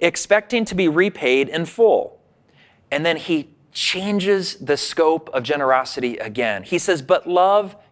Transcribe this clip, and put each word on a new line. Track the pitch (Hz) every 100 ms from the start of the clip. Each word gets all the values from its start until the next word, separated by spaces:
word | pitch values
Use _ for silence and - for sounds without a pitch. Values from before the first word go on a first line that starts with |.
expecting | 170 - - 208 208 240 220
to |
be | 185 175
repaid | 156 196 - 127 135 139
in | 160
full." | 165 - 226 120 - - _ _ _ _ _ _ _
And | 143 170
then | 156
he | - 160 - _ _
changes | - - 185 202 202 190 196 175 -
the | 135 143
scope | - - 160 160 -
of | 135
generosity | 120 147 131 131 127 143 123 117
again. | 113 107 117 101
He | 92 170
says, | 202 170
"But | 131 180 170
love | 180 190 208 196 - _